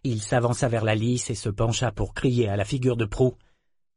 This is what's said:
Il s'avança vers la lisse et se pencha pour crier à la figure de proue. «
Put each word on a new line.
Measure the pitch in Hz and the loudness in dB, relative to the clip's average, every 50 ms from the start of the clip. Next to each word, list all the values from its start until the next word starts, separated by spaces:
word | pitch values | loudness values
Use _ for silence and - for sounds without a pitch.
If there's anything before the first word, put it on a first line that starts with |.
| - | -4
Il | 135 117 107 | -4 -2 -2
s'avança | - - 135 123 117 120 120 - 143 120 | -2 0 0 2 2 2 0 0 0 0
vers | 117 113 110 | 0 0 2
la | 110 107 | 2 2
lisse | 107 107 120 123 120 - - | 2 2 0 0 0 -2 -4
et | 117 | -6
se | - - 110 | -4 -4 -4
pencha | 101 104 113 113 101 - 131 113 | -2 0 0 0 0 0 -2 -2
pour | - - 101 - - | -2 -2 -4 -4 -4
crier | - - 135 123 120 117 101 | -2 0 2 2 2 2 2
à | 98 | 0
la | 104 98 | -2 -2
figure | - 143 131 123 127 120 | -2 -2 0 0 0 2
de | 120 113 | 0 -2
proue. « | 104 - - 131 123 - - _ _ _ _ _ _ _ _ _ _ _ | -2 2 2 2 2 2 -2 _ _ _ _ _ _ _ _ _ _ _